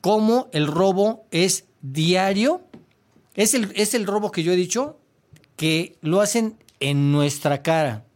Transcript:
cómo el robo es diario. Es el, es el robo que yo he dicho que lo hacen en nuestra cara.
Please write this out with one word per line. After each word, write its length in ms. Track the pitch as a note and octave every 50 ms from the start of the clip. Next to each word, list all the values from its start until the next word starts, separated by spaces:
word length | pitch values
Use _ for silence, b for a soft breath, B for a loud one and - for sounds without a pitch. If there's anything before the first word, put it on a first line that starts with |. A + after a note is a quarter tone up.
| -
cómo 460 | F3 G#3 G#3+ G#3+ A3 A#3 B3+ B3 - -
el 140 | D#3 D3+
robo 580 | D3 D3+ E3+ F#3+ G3 F#3 F#3 G3+ G#3+ A3+ A3 - _
es 340 | - E3 F3+ F#3+ F#3 - _ _ _ _
diario. 800 | - C3+ C3 D#3 D#3 E3 F3+ F#3 F#3+ G3 G3+ G3 A3 C4+ E4 F4+ - _ - - _ _ _ _ _ _ _ _ _ _ _
Es 200 | - G#3 A3+ -
el, 160 | B3+ A3 G3 -
es 180 | F#3+ G#3+ G#3 -
el 100 | A#3+ G#3
robo 260 | F#3 G3+ G#3 G#3 G3+ -
que 100 | - D#3+
yo 100 | E3+ F3+
he 40 |
dicho 420 | F3+ F3+ F3 F#3 A3+ C4 D4 D4+ _ _ _ _ _ _ _ - - _ _ _
que 400 | - D3+ D#3+ D#3+ D#3+ F3 - - _
lo 200 | - D3+ E3 G3
hacen 360 | G#3 G3+ - A#3+ A3+ A3 A3 _ _ _ _ _
en 320 | C#3 C#3 C#3+ C#3+ C#3+ C#3+ C#3+
nuestra 500 | D3 D3 C#3+ C#3 - - D3 C#3+ C#3 C#3+
cara. 420 | E3 D#3+ D#3+ D#3 C3+ A2+ G#2+ - _ _